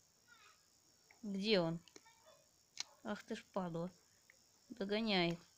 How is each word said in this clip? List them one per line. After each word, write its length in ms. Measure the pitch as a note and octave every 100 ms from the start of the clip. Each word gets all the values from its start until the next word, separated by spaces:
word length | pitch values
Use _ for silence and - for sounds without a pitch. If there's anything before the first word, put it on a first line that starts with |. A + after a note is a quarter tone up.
| _ _ _ - - - _ _ _ _ - -
Где 380 | G#3+ G3 G#3 G3+
он? 200 | E3 E3+ - - - - - - _ _ _ - - -
Ах 180 | A3+ G#3
ты 140 | - A3
ж 80 | -
падла. 400 | G3+ F3+ E3 F3 - _ _ _ - _ _ -
Догоняет. 680 | A#3 G3 G#3 A3+ F#3+ E3+ E3+ -